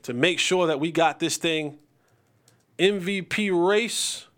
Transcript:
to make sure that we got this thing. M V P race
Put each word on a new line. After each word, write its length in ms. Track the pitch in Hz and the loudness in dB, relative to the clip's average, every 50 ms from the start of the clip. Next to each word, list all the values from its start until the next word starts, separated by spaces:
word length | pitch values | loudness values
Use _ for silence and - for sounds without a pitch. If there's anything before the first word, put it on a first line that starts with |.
| - | -10
to 100 | - 120 | -8 -2
make 240 | 120 143 180 175 - | 0 2 2 2 0
sure 280 | - - 185 185 175 | 0 0 2 2 2
that 120 | 160 156 135 | 2 0 0
we 120 | 151 170 | -2 -2
got 280 | 160 160 165 156 147 - | 2 2 2 2 2 0
this 180 | 170 160 - | -4 -4 -2
thing. 420 | - - 170 160 156 151 147 143 - _ _ _ _ _ _ _ _ _ _ _ _ _ _ _ _ _ _ _ | -2 -2 -2 -2 -2 -4 -6 -10 -14 _ _ _ _ _ _ _ _ _ _ _ _ _ _ _ _ _ _ _
M 220 | - 170 196 208 196 | 2 2 2 2 0
V 220 | 175 190 202 196 170 | -4 -4 -4 -4 -6
P 260 | - - - 214 202 | -4 -4 -2 0 0
race 760 | 185 170 175 185 202 214 233 208 - - - - - - - _ _ | 2 2 2 4 2 2 0 -2 -4 -4 -4 -6 -6 -10 -14 _ _